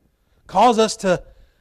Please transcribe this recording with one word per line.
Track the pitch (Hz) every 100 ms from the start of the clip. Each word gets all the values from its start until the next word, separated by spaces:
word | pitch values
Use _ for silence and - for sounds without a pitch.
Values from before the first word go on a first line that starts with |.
| _ _ _ _ -
cause | 185 240 226
us | 220 -
to, | 190 175 - - - _